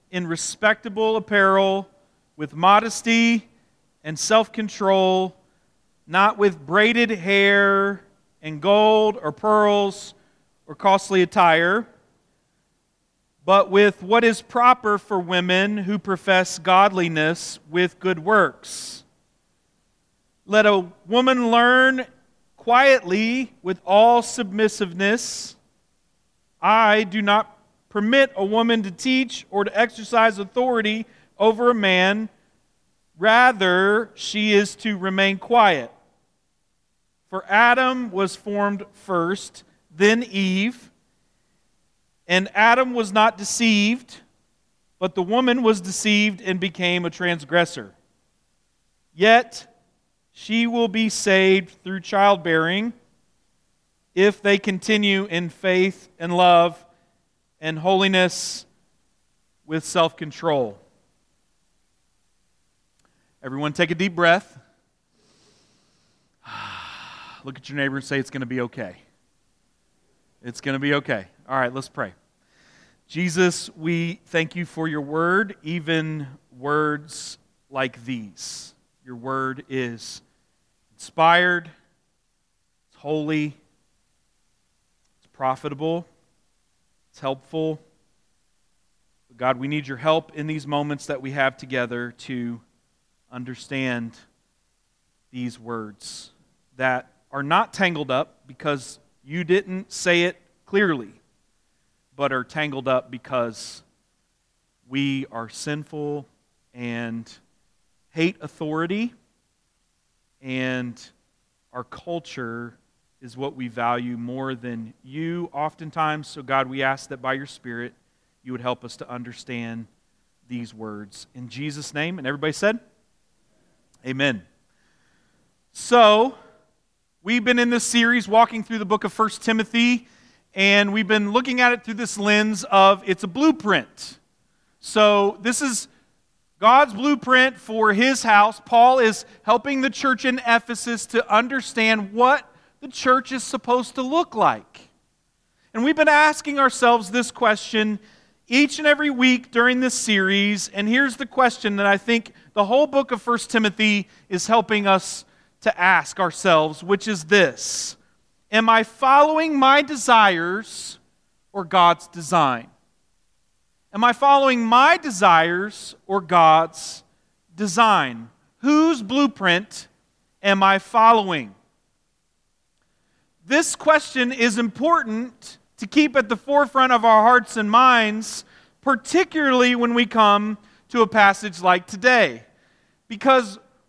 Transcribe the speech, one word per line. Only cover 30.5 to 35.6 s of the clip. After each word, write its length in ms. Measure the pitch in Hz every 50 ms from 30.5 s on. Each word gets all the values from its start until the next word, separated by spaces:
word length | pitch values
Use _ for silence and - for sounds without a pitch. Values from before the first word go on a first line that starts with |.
| - 254 247 254 247 226 214 208 214 226 220 - _ _ _ _ _ _
over 320 | 202 220 220 214 240 240
a 40 | 247
man. 540 | 220 202 190 185 180 185 190 202 214 220 208 - _ _ _ _ _ _ _ _ _ _ _ _ _ _ _ _ 160
Rather, 960 | 180 220 220 240 247 254 254 196 190 185 180 180 190 202 208 220 226 208 -
she 400 | - - - - 208 208 214 208
is 220 | 202 208 202 -
to 240 | - - 220 208 180
remain 400 | 180 190 190 190 196 196 196 190
quiet. 520 | - - 233 240